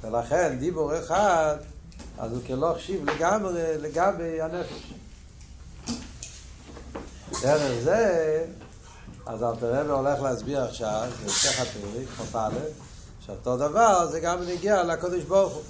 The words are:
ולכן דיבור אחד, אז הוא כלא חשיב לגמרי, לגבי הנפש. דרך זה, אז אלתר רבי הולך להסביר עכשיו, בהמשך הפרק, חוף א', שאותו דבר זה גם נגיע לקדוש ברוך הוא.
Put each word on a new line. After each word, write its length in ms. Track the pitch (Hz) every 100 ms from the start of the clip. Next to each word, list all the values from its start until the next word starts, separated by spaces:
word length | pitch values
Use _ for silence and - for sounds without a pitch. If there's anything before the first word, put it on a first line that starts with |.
ולכן 560 | 113 117 113 156 170 127
דיבור 400 | 147 165 147 156
אחד, 580 | 156 170 208 170 156 151 - - - - - -
אז 140 | 117
הוא 80 | 120 120
כלא 280 | 131 160 170
חשיב 340 | - 190 147
לגמרי, 520 | 151 165 214 190 175 165 156
לגבי 640 | 151 147 170 160 170 160
הנפש. 520 | 160 175 - - - - - - - - - - - - - - - - - - - - - - - - - - - -
דרך 400 | 127 151 143 120
זה, 600 | 127 208 220 170 156 156 165 - - - - - - - -
אז 160 | 120
אלתר 320 | 120 113 117
רבי 160 | 127 147
הולך 300 | 139 135 139
להסביר 440 | 135 120 110 143
עכשיו, 440 | 117 - 110 107 120 117
בהמשך 400 | - - 143 123
הפרק, 460 | 123 117 101 110 131 -
חוף 200 | 110 117
א', 180 | 110 113 156 151 - - - - -
שאותו 300 | 95 123 127
דבר 500 | 147 170 226 190 165
זה 100 | 151
גם 180 | 165 180
נגיע 400 | 175 180 190 208
לקדוש 420 | 170 165 175 175
ברוך 300 | 147 190 190
הוא. 80 | 151 151